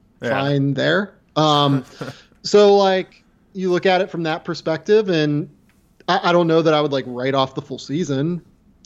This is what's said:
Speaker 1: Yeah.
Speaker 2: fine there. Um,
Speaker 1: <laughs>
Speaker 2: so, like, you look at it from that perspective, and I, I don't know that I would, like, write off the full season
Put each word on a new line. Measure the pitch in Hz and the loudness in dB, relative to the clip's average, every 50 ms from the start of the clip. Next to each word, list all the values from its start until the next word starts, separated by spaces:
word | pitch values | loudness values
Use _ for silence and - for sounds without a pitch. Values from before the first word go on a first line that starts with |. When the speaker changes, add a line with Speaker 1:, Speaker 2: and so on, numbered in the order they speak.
| _ _ _ - | _ _ _ -10
Speaker 1:
Yeah. | - 120 | -6 -4
Speaker 2:
fine | 110 104 135 139 143 139 139 139 139 | -2 -2 -2 -2 -2 -2 -2 -2 -2
there. | 135 127 147 165 185 202 196 - _ _ _ - | -2 -2 0 0 -2 -2 -4 -10 _ _ _ -2
Um, | 151 156 156 151 147 143 143 139 135 131 - - - 147 123 - | 0 2 4 4 4 2 2 0 -2 -4 -6 -14 -16 -14 -14 -16
Speaker 1:
<laughs> | - - _ _ _ - | -20 -20 _ _ _ -8
Speaker 2:
so, | - - 208 208 202 202 202 | 2 4 6 6 6 6 4
like, | 196 190 190 190 180 - _ _ _ _ _ _ _ _ - | 4 2 0 0 -4 -6 _ _ _ _ _ _ _ _ -10
you | 196 185 185 | -6 -2 -2
look | 180 175 160 | 0 0 2
at | 190 185 180 | 2 2 2
it | 180 175 | 0 -2
from | - 170 165 | -4 -6 -4
that | 160 156 170 - | -4 -4 -6 -6
perspective, | - 170 - - 170 160 156 - - 208 220 220 190 | -10 -10 -8 -4 -4 -4 -4 0 2 2 2 2 2
and | 180 160 151 151 147 147 - - - _ _ _ _ _ _ _ _ _ _ - | 0 0 0 0 0 -2 -4 -8 -12 _ _ _ _ _ _ _ _ _ _ -2
I, | 175 - - 180 | -2 0 0 2
I | |
don't | 175 175 175 165 | 2 2 2 2
know | 160 165 165 | 2 2 2
that | 165 156 | 2 2
I | 151 | 2
would, | 151 147 | 0 0
like, | 139 135 120 127 | -2 -4 -6 -6
write | 123 123 123 135 135 | -8 -6 -4 -2 0
off | 135 135 131 - | 0 -2 -2 -4
the | - | -10
full | - - 135 117 | -12 -12 -12 -14
season | - - 139 160 185 143 139 131 143 165 175 165 - _ _ _ _ _ _ _ - | -10 -8 -6 -6 -4 -4 -4 -4 -2 -4 -4 -6 -10 _ _ _ _ _ _ _ -6